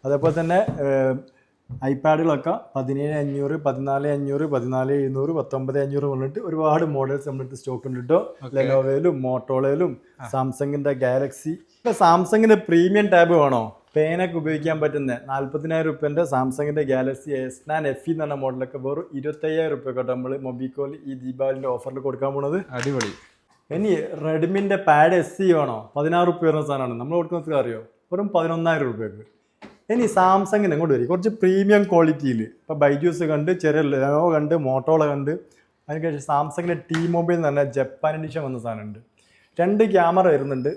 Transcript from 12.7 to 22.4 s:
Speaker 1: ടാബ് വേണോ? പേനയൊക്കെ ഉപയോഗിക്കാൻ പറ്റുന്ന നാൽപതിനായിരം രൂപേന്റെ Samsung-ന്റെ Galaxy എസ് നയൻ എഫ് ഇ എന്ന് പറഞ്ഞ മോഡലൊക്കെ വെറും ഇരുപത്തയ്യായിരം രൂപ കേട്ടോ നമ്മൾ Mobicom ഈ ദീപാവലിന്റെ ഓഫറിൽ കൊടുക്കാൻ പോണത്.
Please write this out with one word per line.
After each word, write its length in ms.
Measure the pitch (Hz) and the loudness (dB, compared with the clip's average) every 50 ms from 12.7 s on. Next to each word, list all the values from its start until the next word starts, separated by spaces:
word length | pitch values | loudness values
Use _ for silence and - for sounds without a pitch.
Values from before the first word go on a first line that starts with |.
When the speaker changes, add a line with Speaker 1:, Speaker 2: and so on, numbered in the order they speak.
| 170 170 175 180 196 208 208 196 185 | 4 4 6 6 4 2 4 6 6
Speaker 1:
ടാബ് 200 | 175 170 165 175 165 143 | 6 6 6 6 4 6
വേണോ? 200 | 139 131 117 113 110 - _ _ _ _ | 4 2 0 -2 -4 -10 _ _ _ _
പേനയൊക്കെ 420 | 156 156 156 170 175 185 175 170 165 | 0 0 0 0 -2 -2 -2 -2 -4
ഉപയോഗിക്കാൻ 360 | 151 160 156 151 147 165 156 156 151 | -2 -2 -4 -2 -2 -2 -2 0 -2
പറ്റുന്ന 300 | 151 143 147 139 131 123 123 - 135 | -2 -2 -2 -2 -4 -4 -6 -6 -6
നാൽപതിനായിരം 560 | 135 139 139 135 139 147 143 160 160 160 160 160 | -6 -4 -4 -4 -6 -6 -4 -2 -2 0 0 -2
രൂപേന്റെ 340 | 147 151 151 147 147 160 - - 139 | -2 -2 -4 -2 0 0 0 0 0
Samsung-ന്റെ 480 | 131 131 131 127 139 147 147 147 151 147 135 131 | 0 0 -2 -2 -4 -4 -2 -2 -2 0 0 0
Galaxy 380 | 131 131 135 135 135 - 151 143 131 | 0 0 -2 -4 -6 -8 -6 -6 -6
എസ് 180 | 131 131 127 - _ 151 | -6 -8 -10 -14 _ -6
നയൻ 140 | 156 156 151 139 | -4 -2 -2 -2
എഫ് 160 | 131 131 - 165 | -4 -4 -4 -4
ഇ 40 | 165 | -4
എന്ന് 100 | 160 151 | -4 -2
പറഞ്ഞ 180 | 147 143 139 135 | -4 -4 -4 -4
മോഡലൊക്കെ 360 | 131 127 127 131 131 - 135 127 | -6 -4 -6 -8 -8 -8 -8 -6
വെറും 200 | 135 143 160 175 - - | -6 -6 -6 -8 -10 -12
ഇരുപത്തയ്യായിരം 600 | 139 131 151 151 - - 156 156 165 160 151 143 | -8 -8 -8 -8 -4 -4 -2 -2 -2 -2 -2 -4
രൂപ 120 | 127 123 131 123 | -4 -6 -6 -4
കേട്ടോ 140 | 127 123 123 127 | -4 -4 -4 -4
നമ്മൾ 180 | 127 127 131 135 139 135 | -4 -4 -6 -6 -6 -8
Mobicom 480 | 127 123 123 131 131 131 143 139 139 147 143 135 139 | -10 -8 -8 -8 -8 -6 -6 -8 -8 -8 -12 -12 -12
ഈ 40 | 135 127 127 | -12 -10 -10
ദീപാവലിന്റെ 460 | 127 127 131 135 135 135 135 135 131 123 | -12 -6 -4 -2 -2 -2 -2 -4 -4 -4
ഓഫറിൽ 280 | 120 - 135 131 135 131 | -4 -6 -8 -10 -6 -6
കൊടുക്കാൻ 240 | 139 127 120 135 139 139 | -6 -4 -2 -4 -4 -2
പോണത്. 220 | 143 | -4